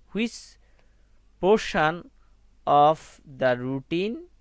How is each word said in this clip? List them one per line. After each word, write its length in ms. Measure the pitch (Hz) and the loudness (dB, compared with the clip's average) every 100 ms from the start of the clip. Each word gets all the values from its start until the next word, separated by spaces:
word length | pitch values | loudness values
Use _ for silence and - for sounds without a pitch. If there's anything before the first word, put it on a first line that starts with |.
| _ | _
which 240 | 196 233 - - - _ _ _ _ _ _ _ _ | -6 -6 -8 -20 -20 _ _ _ _ _ _ _ _
portion 520 | 180 214 - 196 156 170 - _ _ _ _ _ - 143 147 | 0 0 0 -2 -2 -2 -12 _ _ _ _ _ 0 4 4
of 120 | 160 - - - 131 | 2 -6 -20 -20 -4
the 100 | 131 123 127 | -2 -2 -4
routine 480 | 135 135 170 202 320 349 _ | -8 -6 -6 -4 -8 -14 _